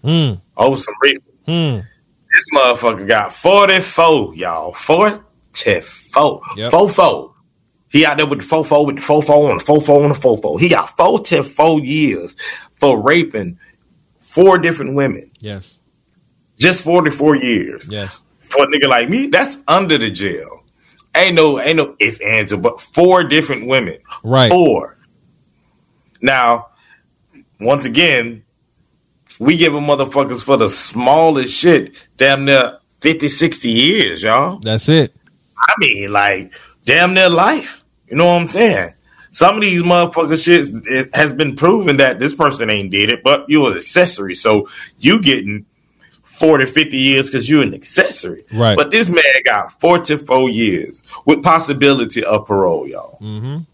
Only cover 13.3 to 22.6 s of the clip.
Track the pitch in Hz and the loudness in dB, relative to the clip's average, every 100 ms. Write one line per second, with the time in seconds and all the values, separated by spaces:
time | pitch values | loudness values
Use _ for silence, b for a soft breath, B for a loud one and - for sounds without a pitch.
13.3 | 110 90 87 b b _ _ _ _ _ | -6 -10 -12 b b _ _ _ _ _
14.3 | - 190 185 165 160 127 139 139 - - | 4 4 4 0 -4 -6 -4 -4 -6 -14
15.3 | _ 104 98 - _ _ _ _ _ _ | _ -16 -16 -18 _ _ _ _ _ _
16.3 | _ _ _ 170 180 160 175 156 - 151 | _ _ _ -2 0 0 2 2 0 0
17.3 | 139 127 107 - - - 104 98 - _ | 2 0 -2 -4 -12 -14 -12 -12 -16 _
18.3 | _ _ 139 139 147 139 123 123 226 277 | _ _ 0 2 0 2 0 0 -4 0
19.3 | 175 277 - - 175 185 147 113 95 98 | 0 -2 -6 -2 0 0 -2 -2 -4 -6
20.3 | 85 78 - _ _ b b _ 160 185 | -8 -12 -20 _ _ b b _ 0 0
21.3 | 170 156 131 131 160 107 - 104 - 104 | 2 2 2 -2 -2 -2 -2 -4 -4 -4
22.3 | 113 101 101 | -2 -2 -2